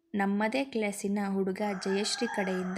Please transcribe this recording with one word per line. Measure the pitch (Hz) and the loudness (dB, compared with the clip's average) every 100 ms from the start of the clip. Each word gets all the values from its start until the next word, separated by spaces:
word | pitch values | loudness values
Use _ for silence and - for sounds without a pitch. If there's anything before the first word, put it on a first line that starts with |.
| _ 202 | _ 0
ನಮ್ಮದೇ | 196 202 220 262 | 2 2 2 0
ಕ್ಲಾಸಿನ | 269 226 208 202 202 208 196 | 0 0 -2 -2 -2 0 0
ಹುಡುಗ | 196 190 185 208 185 196 | 0 0 0 -2 -2 0
ಜಯಶ್ರೀ | 196 208 - 226 - | 0 0 0 -2 0
ಕಡೆಯಿಂದ | 190 185 185 | 0 0 -2